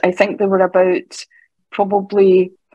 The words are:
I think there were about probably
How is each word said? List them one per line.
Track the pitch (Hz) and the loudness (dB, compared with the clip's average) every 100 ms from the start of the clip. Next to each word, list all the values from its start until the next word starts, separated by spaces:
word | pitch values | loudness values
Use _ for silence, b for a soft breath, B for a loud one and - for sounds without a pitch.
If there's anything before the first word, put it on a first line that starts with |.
I | 180 | -2
think | 180 202 - | 0 -2 -2
there | 196 | -2
were | 190 | 0
about | 185 185 185 180 - - - b b _ _ | 0 2 0 -2 -6 -18 -20 b b _ _
probably | - 196 202 196 202 196 185 185 - _ | -6 -4 -4 -2 2 4 4 0 -8 _